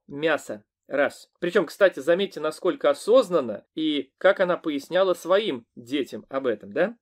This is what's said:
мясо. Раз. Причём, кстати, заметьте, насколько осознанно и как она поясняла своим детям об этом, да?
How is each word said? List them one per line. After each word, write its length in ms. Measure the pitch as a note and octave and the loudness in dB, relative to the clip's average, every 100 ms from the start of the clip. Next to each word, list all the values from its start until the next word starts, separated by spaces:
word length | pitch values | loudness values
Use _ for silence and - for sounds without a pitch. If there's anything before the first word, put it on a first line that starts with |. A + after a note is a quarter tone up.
| _ | _
мясо. 560 | C#3+ D#3 C#3+ - G#2 _ _ _ | -4 -2 -2 -4 -14 _ _ _
Раз. 420 | C#3+ C3+ - - _ | -2 -2 -2 -20 _
Причём, 260 | F3 G3+ D#3+ | 0 0 0
кстати, 340 | - G3 F3+ | 2 2 2
заметьте, 400 | C3+ E3+ G3 - | 0 0 0 -4
насколько 520 | D3+ D#3 F#3+ C#3+ D3+ | -6 -2 -4 0 0
осознанно 760 | C#3 - B3 G#3 F3 B2 G2+ _ | 0 4 4 4 0 -2 -8 _
и 380 | - D#3 D3 C3+ _ | -6 -2 -2 -6 _
как 200 | F3+ G3+ | 2 4
она 160 | F3+ E3+ | 0 0
поясняла 600 | E3 D3 - E3+ F#3+ F3 | -2 -6 -2 0 2 0
своим 500 | E3 F#3+ A3 C3 _ - | 0 0 0 -6 _ -20
детям 520 | A#2+ C#3+ A#2+ A2+ - | -8 -4 -4 -8 -8
об 160 | C3+ C3+ | -4 -2
этом, 260 | G#2+ G2 | -4 -6
да? 220 | G2+ F#3 A#3 | -2 -2 -4